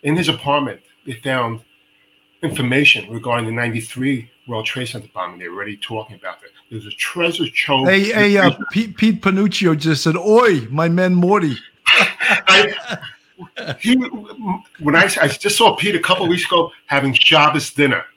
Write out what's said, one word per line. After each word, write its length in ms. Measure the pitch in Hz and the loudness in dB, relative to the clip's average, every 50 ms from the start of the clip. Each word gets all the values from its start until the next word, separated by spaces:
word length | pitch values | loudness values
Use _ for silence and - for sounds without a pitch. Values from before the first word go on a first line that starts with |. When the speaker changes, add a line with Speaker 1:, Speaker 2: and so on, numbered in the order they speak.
| - | -2
Speaker 1:
In 140 | 143 151 175 | -2 -2 0
his 100 | 175 - | 0 -2
apartment, 540 | 170 - - 143 143 147 139 127 101 - _ _ _ _ _ | -4 -4 -2 -2 -2 0 -2 -4 -8 -10 _ _ _ _ _
they 80 | - 127 | -14 -14
found 480 | 113 - 139 131 131 120 117 113 113 113 _ _ _ _ _ _ _ _ _ _ _ _ _ _ _ - | -10 -6 -4 -2 -2 -2 -4 -6 -10 _ _ _ _ _ _ _ _ _ _ _ _ _ _ _ _ -8
information 680 | 160 - - 135 123 127 139 147 135 - 120 101 98 | -8 -4 -4 -2 0 0 2 4 2 2 2 -2 -10
regarding 360 | 113 113 110 123 117 120 117 | -12 -10 -4 -2 -2 -2 -2
the 80 | 110 113 | -4 -4
ninety-three 760 | 117 120 120 113 117 110 - - 127 127 139 139 123 113 - _ _ _ - | -4 -4 -4 -4 -6 -8 -10 -10 -4 -2 -2 -2 -4 -6 -12 _ _ _ -10
World 160 | 117 110 110 | -8 -8 -6
Trade 240 | - - 131 127 117 | -6 -8 -8 -8 -8
Center 180 | 113 117 - - _ | -10 -14 -16 -14 _
bombing. 260 | - 92 90 90 90 | -10 -10 -10 -10 -14
They 80 | 90 85 | -14 -14
were 80 | 87 | -10
already 220 | 95 101 104 104 101 | -10 -10 -10 -10 -12
talking 400 | - - 117 110 107 - 104 90 | -12 -10 -8 -10 -10 -10 -18 -16
about 240 | _ 95 87 _ | _ -14 -14 _
that. 80 | _ - _ _ _ _ | _ -20 _ _ _ _
There's 160 | 120 110 101 | -16 -16 -14
a 60 | 107 | -14
treasure 560 | - - - - - 180 170 175 170 185 165 - | -12 -10 -10 -8 -4 -4 -2 -2 -2 -2 -6 -6
trove. 400 | - - - - 143 135 131 165 | -4 -6 -2 -2 -2 0 2 2
Speaker 2:
Hey, 240 | 190 196 202 208 | 2 2 2 0
hey, 240 | 233 220 208 202 202 | 2 2 2 4 4
uh, 160 | 202 190 180 - - - - | 4 4 2 0 0 -10 -6
Pete, 280 | - 196 226 220 190 - | -4 -4 -4 -4 -2 0
Pete 240 | - 220 214 - | 2 2 2 2
Panuccio 560 | - 196 190 190 202 208 - - 196 175 160 151 | 0 0 2 2 2 0 0 0 2 2 2 2
just 260 | 139 160 160 135 - | 0 0 0 0 0
said, 140 | 165 156 180 | 0 0 0
"Oi, 500 | 170 208 214 226 247 233 190 147 117 110 | 2 4 4 6 6 6 4 2 0 -4
my 200 | 131 147 165 170 | -2 -2 0 2
man 260 | 170 175 185 185 180 | 2 2 2 4 4
Morty." 400 | 180 175 180 202 208 175 156 127 - - - | 4 4 4 4 2 2 0 -2 -4 -10 -20
Speaker 1:
<laughs> 160 | _ _ _ - | _ _ _ 2
I, 1120 | - - - - - - - - 202 - - - 190 196 208 208 202 - - 247 226 - - 123 - _ _ _ _ _ 180 - _ - - 160 139 - | 2 2 2 0 -2 -4 -2 0 0 0 2 4 4 4 4 2 -2 -8 -10 -10 -12 -12 -12 -16 -20 _ _ _ _ _ -20 -18 _ -14 -10 -10 -10 -4
he, 160 | - 220 247 | 0 2 2
when 1000 | 262 247 - - 214 208 - - - 226 196 180 - - _ _ - 156 147 143 165 | 2 2 -4 -10 -14 -16 -16 -16 -12 -8 -6 -6 -8 -8 _ _ -6 -2 2 4 4
I, 120 | 190 196 - 196 | 4 4 2 0
I 80 | 165 143 | 0 0
just 260 | - - - 202 196 | 0 -2 -2 -2 0
saw 220 | - 226 220 214 - | 4 4 4 4 2
Pete 180 | - 208 202 | -2 -2 -2
a 60 | 165 | 0
couple 260 | - - 185 185 196 170 | 0 0 0 0 2 0
weeks 160 | 175 180 - | 0 0 0
ago 300 | - 185 175 165 165 - - _ _ | 0 2 2 0 0 -4 -16 _ _
having 260 | 143 139 135 135 127 | -2 0 0 0 0
Shabbos 580 | - - - 160 156 147 151 147 151 147 - | 2 2 4 4 6 4 4 2 0 -4 -4
dinner 320 | - - 147 139 120 90 80 - _ | 0 2 2 2 2 0 -4 -8 _